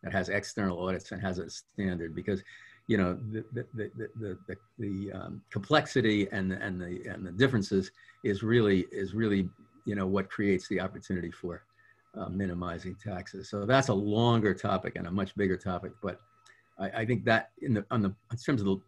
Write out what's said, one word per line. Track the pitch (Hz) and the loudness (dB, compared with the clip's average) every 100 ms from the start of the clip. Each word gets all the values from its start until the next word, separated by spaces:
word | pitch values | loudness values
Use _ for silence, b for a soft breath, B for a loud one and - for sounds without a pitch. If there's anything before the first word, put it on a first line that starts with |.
that | 85 | -2
has | 95 87 | -2 0
external | 101 - - 98 85 92 | -2 -2 -2 -2 0 -2
audits | 92 - | -2 -6
and | 92 | -6
has | 95 87 | -4 -4
a | 82 | -8
standard, | - - - 98 87 82 | -12 -16 -4 -2 -2 -6
because, | 80 - 98 - B B B - | -6 -2 -4 -4 B B B 0
you | 110 | 2
know, | 90 90 110 | 4 0 -4
the, | 110 - | -8 -6
the, | 120 - | -10 -8
the, | 117 104 123 107 - | -8 -8 -8 -10 -8
the, | 104 90 - | -8 -8 -10
the, | 90 _ - | -14 _ -8
the, | 104 98 98 | -6 -4 -6
um, | 95 90 85 _ | -8 -10 -12 _
complexity | 104 98 151 151 135 113 104 98 | -8 2 2 4 2 4 4 2
and, | 104 95 | 0 -2
and | 92 104 90 | -2 -4 -4
the, | 87 90 - | -6 -8 -8
and | 92 | -8
the | 92 | -8
differences | 87 131 123 98 98 95 _ B B | 2 4 4 2 2 0 _ B B
is | - 98 | -2 -2
really, | 110 120 104 95 - | 4 6 6 4 2
is | - 95 | -4 -4
really, | 101 113 98 90 - - _ | 0 2 2 0 -4 -20 _
you | - | -6
know, | 101 92 | -2 0
what | 98 95 | 0 -2
creates | - 101 92 - | -2 2 2 0
the | 95 | -4
opportunity | 92 - - 95 85 | -4 -8 -4 -4 -4
for, | - 90 82 _ b b b b - | -8 -8 -10 _ b b b b -10
uh, | 95 | -6
minimizing | 92 98 87 90 85 90 92 | -2 -2 -2 -6 -6 -8 -10
taxes. | 110 92 87 95 - | -8 -8 -10 -14 -8
So | 104 | -6
that's | 101 131 131 | 4 4 4
a | |
longer | 98 104 107 120 117 104 | 2 2 4 6 6 4
topic | 92 104 95 92 87 | 2 0 0 -2 -6
and | 87 | -2
a | |
much | 95 98 - | -2 -2 0
bigger | 98 92 | 0 0
topic, | 95 90 90 - | -2 -4 -6 -8
but | 98 87 _ b b b b - | -8 -8 _ b b b b -8
I, | 98 113 | -6 -2
I | 110 | 0
think | 120 | 0
that | 107 110 - - | 4 4 2 -8
in | 147 | 0
the, | 107 101 | 0 2
on | 123 | 0
the, | 101 101 _ | 0 -2 _
in | 120 | -6
terms | - 139 | 0 0
of | 98 | 2
the | 98 | 0